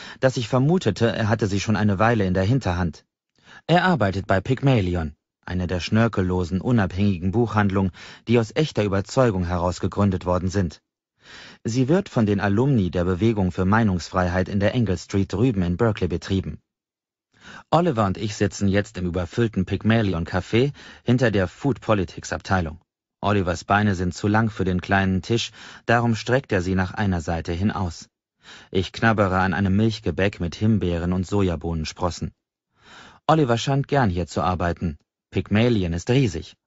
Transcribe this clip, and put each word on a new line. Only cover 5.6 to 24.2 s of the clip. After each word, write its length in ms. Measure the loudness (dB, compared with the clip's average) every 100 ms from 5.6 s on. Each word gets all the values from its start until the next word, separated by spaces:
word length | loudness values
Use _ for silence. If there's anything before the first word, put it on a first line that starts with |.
| -2
der 100 | -4
schnörkellosen, 800 | 0 2 2 0 0 0 -2 -2
unabhängigen 720 | 0 2 0 0 0 0 0
Buchhandlungen, 640 | 0 0 2 2 2 0 -4 -14 -12 0
die 140 | 2
aus 100 | 2 0
echter 260 | -2 0
Überzeugung 640 | 0 -2 -2 2 2 2 -2
heraus 340 | 0 -2 -2
gegründet 460 | -4 0 0 0 0
worden 240 | -2 0
sind. 340 | -2 -2 -4 _ _ _ _ -20 -20 -20 -12
Sie 240 | -4 0 2
wird 220 | 2 0
von 180 | 0 2
den 140 | 2
Alumni 500 | 0 2 2 2 2
der 140 | 0 0
Bewegung 480 | 0 0 2 0
für 120 | 0 2
Meinungsfreiheit 840 | 4 4 0 -2 -2 0 0 -2
in 100 | 0
der 160 | 0 0
Engel 240 | 0 -2
Street 340 | -2 -2 -2
drüben 300 | 0 0 0
in 140 | 0 0
Berkeley 320 | 0 0 -2
betrieben. 500 | -4 -2 -2 -2 -8 _ _ _ _ _ _ _ _ -20 -20 -2
Oliver 360 | 0 2 2 0
und 120 | -2
ich 160 | -6 -2
sitzen 320 | -2 0 0
jetzt 320 | 0 -2 -4
im 80 | -4
überfüllten 600 | -4 -4 -2 -2 0 -2
Pygmalion 600 | -2 0 2 2 -2 -2
Café 460 | -4 0 0 0 -2 -16 -8 0
hinter 260 | 2 2
der 160 | 2 0
Food 340 | -2 -2 -2
Politics 520 | 0 0 0 -8 -10
Abteilung. 480 | -8 -2 -2 -2 -8 _ _ _ _
Olivers 440 | 0 2 0 -2 0
Beine 300 | 2 2 0
sind 200 | -2
zu 140 | -2